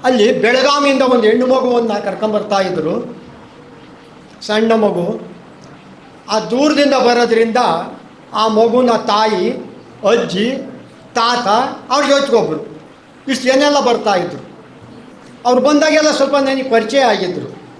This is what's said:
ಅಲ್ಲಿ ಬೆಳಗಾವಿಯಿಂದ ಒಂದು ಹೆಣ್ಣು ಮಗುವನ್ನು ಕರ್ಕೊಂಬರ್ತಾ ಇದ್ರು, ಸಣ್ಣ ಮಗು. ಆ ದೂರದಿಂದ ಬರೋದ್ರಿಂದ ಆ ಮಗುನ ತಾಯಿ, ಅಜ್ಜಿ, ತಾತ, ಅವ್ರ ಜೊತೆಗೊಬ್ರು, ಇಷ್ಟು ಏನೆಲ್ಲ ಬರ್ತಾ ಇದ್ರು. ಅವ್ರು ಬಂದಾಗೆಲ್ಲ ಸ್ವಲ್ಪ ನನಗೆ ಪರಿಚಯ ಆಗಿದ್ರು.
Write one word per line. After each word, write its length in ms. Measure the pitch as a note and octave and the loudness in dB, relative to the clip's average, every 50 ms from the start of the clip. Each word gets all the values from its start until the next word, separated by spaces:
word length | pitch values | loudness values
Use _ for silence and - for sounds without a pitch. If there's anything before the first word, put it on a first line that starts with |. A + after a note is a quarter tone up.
| - | 0
ಅಲ್ಲಿ 380 | B3+ B3+ A3+ G#3 B3 B3+ - | 0 2 2 2 2 2 2
ಬೆಳಗಾವಿಯಿಂದ 600 | G3+ A3+ B3 C4 C4 C#4+ C#4 C#4+ C#4+ C#4 C4+ C4 | 0 0 2 2 2 2 2 2 2 0 2 2
ಒಂದು 220 | C4+ B3 B3 A#3+ G#3+ | 2 2 2 2 4
ಹೆಣ್ಣು 240 | G#3+ A#3 B3 B3+ | 2 2 2 2
ಮಗುವನ್ನು 580 | B3+ C4 B3+ A3+ B3 A#3+ A#3+ A#3 A3 G#3 G3+ - | 2 2 0 2 0 0 0 0 0 -4 -4 -4
ಕರ್ಕೊಂಬರ್ತಾ 540 | G3+ F#3 E3+ G#3 G#3+ G#3+ G#3 F#3 - G3+ G3 | -6 -6 -4 -4 -2 -2 -2 -2 -2 -2 -2
ಇದ್ರು, 680 | F#3+ F#3 D#3 D#3+ D3+ D#3+ F#3 A#3 - - - - - - - - - - - - - - - - - - - - - - - - - - - - | -2 -2 -2 -4 -4 -4 -4 -4 -6 -10 -14 -18 -20 -20 -20 -20 -20 -20 -20 -20 -20 -20 -20 -20 -20 -20 -20 -20 -20 -20 -20 -20 -20 -20 -20 -18
ಸಣ್ಣ 300 | - - G#3 G#3+ A3 A3+ | -8 -4 -2 0 2 2
ಮಗು. 480 | A3+ A3 G#3+ G3+ F3 F3 F3 F#3 A3+ A3+ - - - - - - - - - - - - - - - - - - - - - - | 2 2 2 0 0 -2 -4 -4 -6 -8 -10 -14 -18 -20 -20 -20 -20 -20 -20 -20 -20 -20 -20 -20 -20 -20 -20 -20 -20 -20 -8 -4
ಆ 100 | G3+ A3 | -4 -2
ದೂರದಿಂದ 540 | F3+ E3+ A3+ B3+ C#4+ D4+ - C4+ C#4+ C#4 C4+ | -2 -2 -2 0 0 0 2 2 2 2 2
ಬರೋದ್ರಿಂದ 640 | B3+ B3 A#3+ A#3+ A#3+ A#3+ A#3 A#3 A3+ A3+ A#3 G#3 B3 A#3+ F#3+ E3 E3+ F#3+ - - - - - - - - - - | 2 2 2 2 2 2 2 2 0 0 0 0 0 0 0 -2 -2 -6 -10 -14 -18 -20 -20 -20 -20 -20 -8 -4
ಆ 140 | G#3+ A3 | -2 -2
ಮಗುನ 440 | A3+ G#3+ G#3+ A#3 A#3 G#3 B3+ B3+ A#3+ | 0 2 2 2 4 2 2 2 2
ತಾಯಿ, 600 | A3+ A3 - A3+ G3+ G#3 A3 A3 G#3 F3+ F3+ A3+ C4+ - - - - - - - - - - F#3+ | 2 0 0 0 0 0 2 0 0 0 -2 -2 -4 -6 -12 -16 -18 -20 -20 -20 -18 -2 0 0
ಅಜ್ಜಿ, 480 | A3+ A#3 - - E3+ F#3+ G#3+ B3 C4+ - - - - - - - - - - - - | 2 2 0 -2 -4 -2 -2 -2 -4 -6 -10 -12 -16 -18 -20 -20 -20 -20 -20 -6 -2
ತಾತ, 320 | A#3+ A3+ A#3+ B3 A#3+ - F#3+ G#3 A#3 C4 C#4 - - - - | 0 0 0 0 0 0 0 0 0 0 -2 -6 -12 -6 -2
ಅವ್ರ 140 | B3 C#4+ C#4+ | -2 -2 2
ಜೊತೆಗೊಬ್ರು, 760 | C4 C#4 C#4 C#4 - A#3+ A3+ F3+ D#3 D#3 D3 - - - - - - - - - - - - - C4+ | 2 2 2 2 2 2 0 0 0 -4 -6 -8 -12 -16 -20 -20 -20 -20 -20 -20 -20 -20 -16 -6 -6
ಇಷ್ಟು 160 | C4+ - - | -4 -2 0
ಏನೆಲ್ಲ 320 | B3+ C4 C4+ D4 D4 C#4+ C#4+ | 2 2 4 4 4 2 2
ಬರ್ತಾ 360 | B3 B3 A#3 A3 - A3 G3 | 2 0 -2 0 0 0 0
ಇದ್ರು. 300 | F#3 F3 - - C3 - - - - - - - - - - - - - - - - - - - - - | 0 -2 -4 -8 -12 -16 -18 -20 -20 -20 -20 -20 -20 -20 -20 -20 -20 -20 -20 -20 -20 -20 -20 -20 -6 -2
ಅವ್ರು 160 | A#3+ B3 B3 | 0 2 2
ಬಂದಾಗೆಲ್ಲ 500 | B3 C#4+ D4+ C#4+ D#4 D#4 D4+ D#4 D4+ D4+ | 2 2 2 4 2 4 2 4 2 2
ಸ್ವಲ್ಪ 240 | - - C#4 - C#4+ | 2 2 0 2 2
ನನಗೆ 340 | C#4 C4+ C4+ C4+ C4+ B3+ - | 0 0 0 -2 -2 -2 0
ಪರಿಚಯ 300 | A3+ A3+ G#3+ G#3+ C4 C#4 | 0 0 0 2 0 2
ಆಗಿದ್ರು. 680 | C4+ A#3 G#3 F3 F#3 F3 F3+ D#3 B2+ - - - - - - | 2 2 2 0 -2 -4 -6 -8 -10 -10 -14 -18 -20 -20 -20